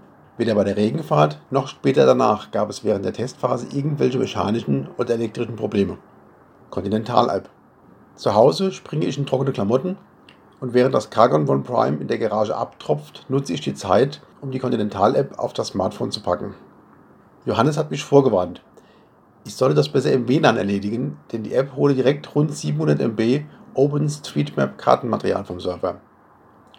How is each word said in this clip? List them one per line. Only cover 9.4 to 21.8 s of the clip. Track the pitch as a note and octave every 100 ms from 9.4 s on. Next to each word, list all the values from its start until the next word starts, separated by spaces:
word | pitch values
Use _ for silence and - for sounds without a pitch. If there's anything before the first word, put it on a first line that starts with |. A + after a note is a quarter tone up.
| C3+
Klamotten | B2 G2+ B2+ F3+ G3 - _ - - _ -
und | B2+
während | B2 C3 B2+
das | -
Cargon | - A#2+ D3+ C#3+
One | C#3
Prime | C3 A#2+ A#2+ D3+
in | -
der | A2+
Garage | A2+ G#2+ G#2+ -
abtropft, | A#2+ - - D3+ - - -
nutze | C3+ C#3
ich | D#3+
die | -
Zeit, | G2+ F#2+ G2 D3 - - -
um | C3+
die | C3
Continental-App | B2+ A#2 G#2 G#2 G#2 C#3 C#3 -
auf | A#2
das | - A2
Smartphone | G2 F#2 - A#2
zu | -
packen. | - F2 G2+ - - - _ - _ _ _ _ -
Johannes | G#2 C3+ D3+
hat | D3+
mich | D3
vorgewarnt. | - C#3 C3 G2 F2+ - _ - - - _ _ _ _
Ich | - -
solle | C3
das | D3 D3
besser | C#3 D3
im | C3+ A#2
W | D3
lan | D3+ A2+
erledigen, | G2+ G2+ G#2 A2+ C#3+ - -
denn | A2+
die | G#2 A#2+
App | C#3+
hole | C3